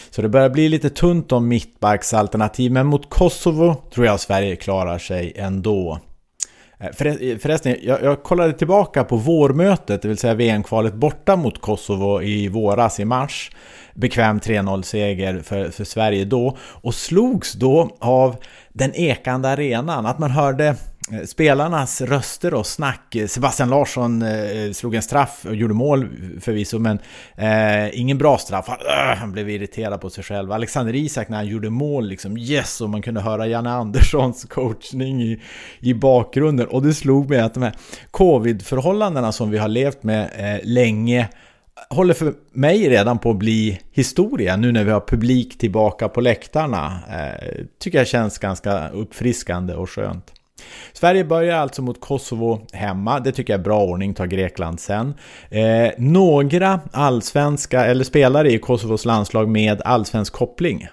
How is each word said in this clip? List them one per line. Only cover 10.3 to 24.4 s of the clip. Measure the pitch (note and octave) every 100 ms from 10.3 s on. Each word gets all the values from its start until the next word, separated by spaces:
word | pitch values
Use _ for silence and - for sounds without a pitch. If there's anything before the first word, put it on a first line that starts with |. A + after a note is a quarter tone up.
V | A2 A#2
M-kvalet | G#2+ G#2 A2+ A2
borta | G#2 D3 - - F#3+
mot | C3 -
Kosovo | - G#2 - G2 G2 F#2+
i | G2+ G#2 G2+
våras, | G#2+ G#2 G2+ A2+ -
i | G#2
mars. | B2+ C#3 - - - - - -
Bekväm | - A#2 - A2 G#2
tre | A2+ G#2
noll-seger | G2 F#2+ F#2 G#2+ G2+ F#2+ F#2+ F#2
för, | - G2 F2+
för | -
Sverige | G2+ A2+ A2 G2+ G2
då | B2 B2 B2+
och | - - - A#2
slogs | - F3 B3 A3 -
då | F#2+ C3 D3+ B2 -
av | A#2+ C3 C3 A#2+ - - -
den | - C3+ -
ekande | E3+ A#2 - B2+ C3
arenan. | C#3 C#3+ A#2 B2+ D3 A2
Att | D3
man | D3
hörde, | C#3+ C#3 C3 D3+
eh, | B2 - - - A2 E2
spelarnas | - D#3 C#3 D#3 E3 C3 -
röster | B2 C#3 - - F3
och | C#3+ G#2
snack. | - C#3+ B2 - A#2 G#2+
Sebastian | B2+ B2+ - B2
Larsson, | C#3 C3+ C3 A#2+ A#2
eh, | A2+ A2